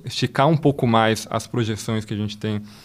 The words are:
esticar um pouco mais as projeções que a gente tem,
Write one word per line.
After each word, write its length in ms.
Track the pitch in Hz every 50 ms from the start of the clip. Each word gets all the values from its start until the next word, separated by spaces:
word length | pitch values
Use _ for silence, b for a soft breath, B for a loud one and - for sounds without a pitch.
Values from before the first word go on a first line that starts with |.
| -
esticar 440 | - - - 127 123 - - 139 156
um 100 | 165 139
pouco 300 | - 147 139 143 - 120
mais 400 | 113 113 113 110 110 104 - -
as 160 | - 110 -
projeções 600 | - - 123 113 107 110 104 - - 113 107 104
que 80 | - 110
a 20 | 101
gente 220 | 107 104 104 -
tem, 200 | - 107 104 104 104 B B B B